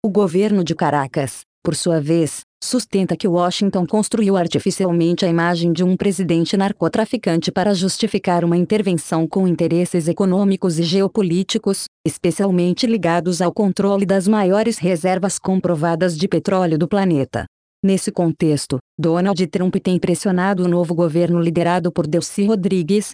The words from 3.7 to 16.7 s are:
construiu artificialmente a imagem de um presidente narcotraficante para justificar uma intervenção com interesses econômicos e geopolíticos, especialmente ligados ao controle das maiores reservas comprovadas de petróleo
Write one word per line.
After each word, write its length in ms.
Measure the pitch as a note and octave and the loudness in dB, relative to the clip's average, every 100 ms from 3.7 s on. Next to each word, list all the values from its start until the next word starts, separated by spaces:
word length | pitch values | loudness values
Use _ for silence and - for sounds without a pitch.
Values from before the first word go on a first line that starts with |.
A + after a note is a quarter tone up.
| F#3+ F3+ | 0 0
construiu 520 | G#3+ G#3 A3+ G3+ G3 | 0 0 0 2 2
artificialmente 880 | E3+ C#3 G3 - F#3+ E3+ E3 F3 F#3 | 0 -2 -2 -2 0 2 2 2 0
a 20 | |
imagem 420 | E3+ E3+ F3 E3+ | 2 0 0 0
de 140 | E3 | 2
um 100 | F3+ | 0
presidente 640 | F#3 G3+ F#3 F3+ E3 E3 G3 | 2 0 0 0 0 2 0
narcotraficante 960 | G3 - E3 - A3 A#3 G3 E3 E3 | 0 0 -2 0 -2 -2 0 0 0
para 220 | F#3+ F#3+ | 0 0
justificar 680 | G3 F#3 - A3 G3+ - F3 | 0 -2 -2 -2 -2 0 0
uma 140 | E3+ E3+ | 2 2
intervenção 720 | F3 G#3+ G3+ E3+ - E3 D#3+ | 2 0 0 -2 -2 -2 0
com 180 | G3 F#3 | 0 0
interesses 600 | E3 E3 E3+ F3+ F3+ D#3+ | 2 2 2 0 0 -2
econômicos 720 | E3+ G3 F#3 G3+ F#3+ F#3 D#3+ | 0 2 2 2 2 0 0
e 40 | |
geopolíticos, 1000 | E3+ G3 G3 A3 F#3 E3+ F#3+ A3 G3+ G3 - _ D#3+ | 0 0 0 0 0 0 -2 -2 -2 -4 -6 _ -6
especialmente 800 | - F3 E3 G3 F3+ F3 E3+ B3 | -2 -4 0 0 2 2 0 0
ligados 560 | A3+ F3 E3+ E3+ E3+ | 0 0 0 0 0
ao 100 | F3 | -2
controle 540 | D#3 G3+ F3+ G3 G3+ F#3+ | 0 -2 0 0 0 2
das 200 | G3 F3+ | 2 2
maiores 520 | G#3+ F#3 G3+ A3+ A3 | 2 2 2 0 -2
reservas 600 | F3 F3 F3+ F#3 F#3+ - | -2 0 0 0 -2 -4
comprovadas 800 | - F#3+ F3+ E3 E3+ E3 F3+ D#3 | -2 0 0 0 0 0 -2 -2
de 100 | F#3+ | -2
petróleo 520 | E3+ F3+ F#3+ F#3 | 0 0 0 2